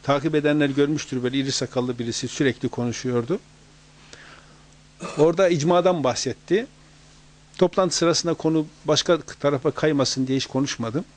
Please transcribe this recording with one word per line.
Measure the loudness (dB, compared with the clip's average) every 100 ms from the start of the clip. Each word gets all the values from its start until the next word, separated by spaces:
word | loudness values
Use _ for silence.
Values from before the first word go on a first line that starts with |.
takip | 0 0 0
edenler | 0 2 2 0
görmüştür, | 2 0 0 -4 -4
böyle | -2 -2
iri | -4
sakallı | -4 -4 -2 -4 -4
birisi | -6 -6 -8
sürekli | 0 0 0 -6
konuşuyordu. | -4 -4 -4 -2 -2 -2 -6 -8 -20 -20 -20 -20 -20 -20 -20 -20 -20 -20 -20 -20 -20 -20 _ -10 2
Orada | 4 6 4
icmadan | 4 4 4 4 2
bahsetti. | 0 -2 -4 -8 -2 -2 -2 -16 -20 -20 -20 -20 -20 -20 -20 0
Toplantı | 2 2 0 2
sırasında | 2 2 -2
konu | -2 0 0 -2 -8
başka | 0 0 2 0
tarafa | 0 -4 -2 0 -2
kaymasın | 0 0 2 0 0 -2
diye | -2
hiç | -2
konuşmadım. | -2 -2 -4 -6 -6 -8